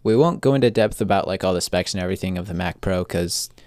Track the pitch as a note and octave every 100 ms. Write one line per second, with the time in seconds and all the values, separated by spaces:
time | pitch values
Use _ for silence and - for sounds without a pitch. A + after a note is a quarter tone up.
0 | - A2+ D#3+ - C3 C#3 A#2+ A2 G#2+ -
1 | G2+ G2 E2 F#2+ F#2+ F2+ - F2+ F#2 G2
2 | F2+ F#2 F#2+ F2+ F#2 F2 F2+ - - F#2
3 | F2+ - E2+ - - -